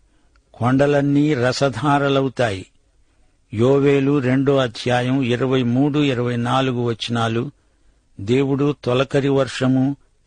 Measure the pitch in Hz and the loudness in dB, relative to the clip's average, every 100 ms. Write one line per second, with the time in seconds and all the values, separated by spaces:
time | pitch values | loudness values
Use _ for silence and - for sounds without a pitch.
0 | _ _ _ _ _ - 117 135 143 143 | _ _ _ _ _ -4 0 2 4 2
1 | 143 143 147 143 123 123 139 123 147 143 | 2 2 2 0 0 0 -2 -2 0 0
2 | 139 139 135 - 120 95 - _ _ _ | 2 0 -2 -2 -2 -4 -10 _ _ _
3 | _ _ _ _ _ 104 120 139 139 139 | _ _ _ _ _ 0 2 4 4 2
4 | 135 147 127 131 135 139 127 107 - 123 | 2 0 0 0 2 0 0 -4 -2 -2
5 | 127 135 127 120 131 131 120 123 143 143 | 0 0 0 -2 0 0 0 0 0 0
6 | 143 120 120 120 120 131 131 120 120 117 | 0 0 -2 -4 -2 0 0 -2 -4 -4
7 | - 117 113 113 139 - _ _ _ _ | -4 -2 -2 -2 -6 -10 _ _ _ _
8 | _ - 101 127 139 139 143 139 - 123 | _ -12 -2 0 0 0 -2 -2 -2 -2
9 | 135 143 139 135 127 - 127 131 131 143 | 0 0 0 0 -2 -2 0 2 0 -2
10 | _ _ | _ _